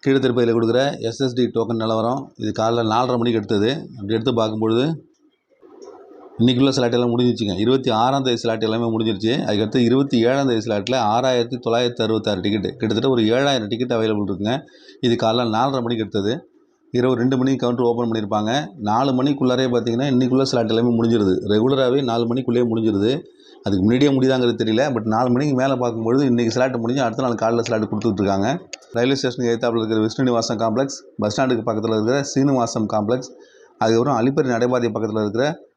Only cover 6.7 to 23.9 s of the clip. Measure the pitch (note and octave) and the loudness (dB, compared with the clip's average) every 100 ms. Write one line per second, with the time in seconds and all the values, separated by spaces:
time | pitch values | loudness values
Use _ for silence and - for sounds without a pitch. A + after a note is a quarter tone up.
6.7 | C3 A#2+ A#2+ B2 A#2 B2 A#2 G#2+ F2+ A2 | 2 0 2 0 2 0 0 -2 -2 0
7.7 | C3+ B2+ A2 B2 C#3 B2+ A#2 A#2 A2+ A2 | 0 0 0 2 0 -2 -2 -2 -2 -2
8.7 | A2 A#2 A2+ A2 G2+ A2 C3 - G#2 G#2+ | -2 -2 -2 -2 -2 -2 -2 -2 -2 0
9.7 | C3 A#2+ C3 C#3 A#2+ A2+ C3+ C#3 A2+ G#2+ | 2 2 2 2 2 2 2 0 -2 -2
10.7 | G#2 G2+ B2+ G#2+ A2+ C3 B2 A#2+ B2 B2 | -4 -2 -2 0 0 0 0 -2 -4 -2
11.7 | A#2 B2 A#2 A2 A2 - G2 F#2+ G#2 F2+ | 0 0 -2 -2 0 0 -2 0 -2 -2
12.7 | - A2+ A2 C3+ B2+ G#2+ A#2+ C#3 C3+ G#2 | -4 -2 0 0 2 2 2 2 0 -2
13.7 | A2+ B2 A#2 A2 G#2 G2+ F#2+ G#2 C3+ - | -6 -2 0 0 -2 -4 -4 -4 -4 -8
14.7 | - - - B2+ A#2 A2+ A#2 A#2+ G#2+ C3 | -20 -20 -4 0 2 2 0 0 0 0
15.7 | C3+ A#2 A#2 G#2+ G#2 G2 B2 - _ _ | -2 -4 -4 -4 -2 -2 -4 -8 _ _
16.7 | _ _ B2 B2 B2 B2 C3+ B2+ C3+ B2 | _ _ 0 0 2 0 2 0 0 0
17.7 | A#2+ A#2+ A#2 A#2+ A2+ G#2 G#2+ G#2+ C3 D#3 | 0 0 0 -2 -2 -2 -2 0 -2 -4
18.7 | D#3 G#2 A2 C#3 B2+ C3+ C#3 B2+ B2 C3 | -8 -2 0 2 0 0 0 0 2 2
19.7 | A#2+ A#2 A#2 C#3+ B2 B2+ B2+ C3+ C3 A2 | 0 0 -2 0 2 2 2 2 0 0
20.7 | A2+ A#2+ A#2 A2+ A#2 G2+ F#2 - G#2 A#2+ | 2 2 2 2 2 2 0 2 2 2
21.7 | C#3 B2+ C3+ C3 A#2 A#2 A#2+ B2 A#2+ B2 | 2 2 0 0 -2 -2 -2 -2 0 0
22.7 | A2 A2 G2+ G#2 C#3+ - _ - - - | 0 0 2 0 0 -6 _ -20 -10 -4
23.7 | G2 G2 | 0 2